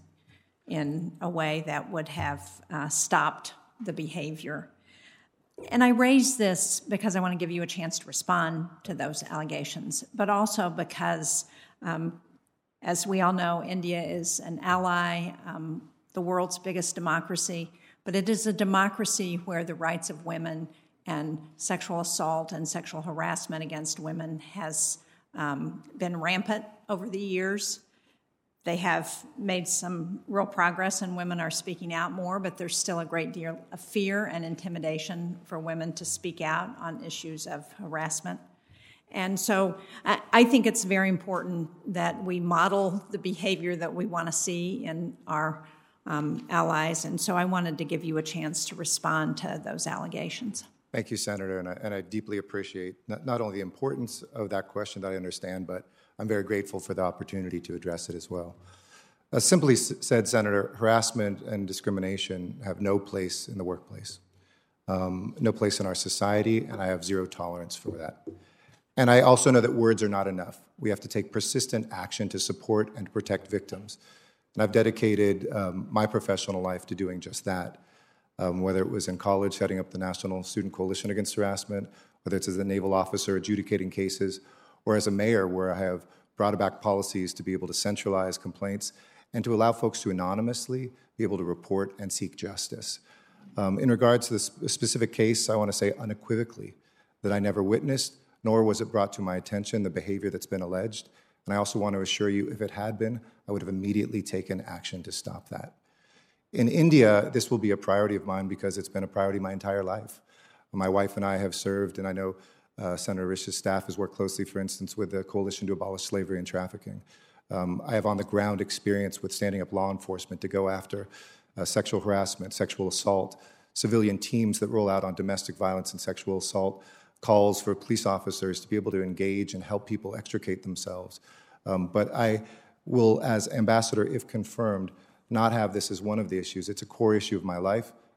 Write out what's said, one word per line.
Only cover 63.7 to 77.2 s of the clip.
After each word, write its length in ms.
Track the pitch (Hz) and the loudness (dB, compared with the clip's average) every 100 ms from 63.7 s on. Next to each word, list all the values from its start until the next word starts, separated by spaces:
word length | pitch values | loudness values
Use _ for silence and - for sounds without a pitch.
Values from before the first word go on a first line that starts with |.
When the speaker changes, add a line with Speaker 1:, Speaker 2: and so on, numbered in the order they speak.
| 87 - 101 104 - _ _ _ _ _ _ - | -6 -8 -14 -14 -16 _ _ _ _ _ _ -4
Speaker 2:
um, 480 | 95 92 92 104 - | -2 -2 -4 -6 0
no 140 | 113 | 0
place 260 | 104 104 - | 2 2 2
in 80 | 98 | -2
our 80 | |
society, 720 | 90 - - 101 104 110 113 | -2 -4 0 2 4 4 2
and 160 | 110 110 | 0 -4
I 60 | 92 | -2
have 180 | 92 | -2
zero 220 | 87 95 92 | 0 -2 -2
tolerance 500 | - 87 87 85 - | -6 -8 -8 -10 -8
for 140 | - 80 | -8 -8
that. 280 | 80 - - - - _ _ _ _ - | -10 -10 -16 -16 -20 _ _ _ _ 4
And 140 | 123 | 10
I 100 | 123 | 10
also 320 | 131 127 143 | 12 10 10
know 80 | 127 | 8
that 140 | 117 | 6
words 280 | 123 113 110 | 6 6 6
are 60 | 107 | 2
not 180 | 101 98 | 2 0
enough. 320 | 92 87 - _ - | -2 -6 -12 _ -4
We 80 | 113 | -2
have 120 | 98 | -2
to 80 | - | -2
take 220 | 107 98 | -4 -2
persistent 560 | 110 - 131 - 113 110 | -4 0 -2 0 -2 -4
action 360 | 95 90 - 101 | -8 -8 -4 -4
to 80 | 95 | -2
support 500 | - 92 - 107 104 - | -4 -4 2 2 2 -4
and 160 | 95 | -6
protect 360 | 107 - 95 - | -6 -2 -2 -2
victims. 500 | 104 - 92 107 - - - _ _ _ | -6 -6 -14 -14 -18 -20 -20 _ _ _
And 80 | - | 0
I've 100 | 107 | 4
dedicated, 760 | 107 113 110 110 104 104 95 90 | 6 6 4 4 6 6 4 0
um, 340 | 104 95 90 - | -2 -2 -4 -2
my 160 | 107 107 | 2 2
professional 560 | 110 - 95 - 95 | 2 0 -2 0 -2
life 240 | 92 90 - | -2 -4 -6
to 100 | 92 | -4
doing 240 | 95 90 | -4 -4